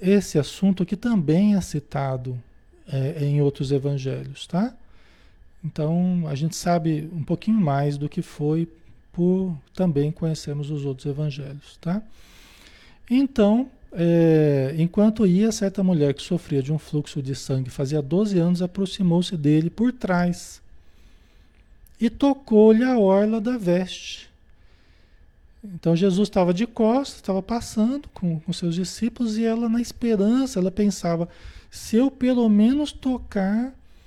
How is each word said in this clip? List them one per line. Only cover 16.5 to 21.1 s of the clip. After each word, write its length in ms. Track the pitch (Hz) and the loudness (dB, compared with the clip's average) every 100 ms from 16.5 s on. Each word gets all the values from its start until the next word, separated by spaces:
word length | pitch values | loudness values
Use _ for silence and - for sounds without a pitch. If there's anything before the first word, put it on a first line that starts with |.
| 139 | -4
de 100 | 131 | -2
um 60 | 156 | -4
fluxo 440 | - 151 143 156 | -2 -6 -6 -8
de 140 | 135 135 | -6 -8
sangue 340 | - 131 127 | -4 -4 -4
fazia 320 | - 135 151 | -6 -4 -4
doze 360 | 135 175 214 185 | -2 0 2 2
anos 240 | 170 180 | 2 0
aproximou-se 760 | 175 190 196 - 180 170 175 175 | -2 -4 -6 0 2 2 0 -2
dele 340 | 147 156 170 | 2 2 0
por 220 | - 247 | -2 -2
trás 720 | 247 196 175 175 170 - - - - - - - | -2 -2 0 0 -4 -10 -20 -20 -20 -20 -20 -20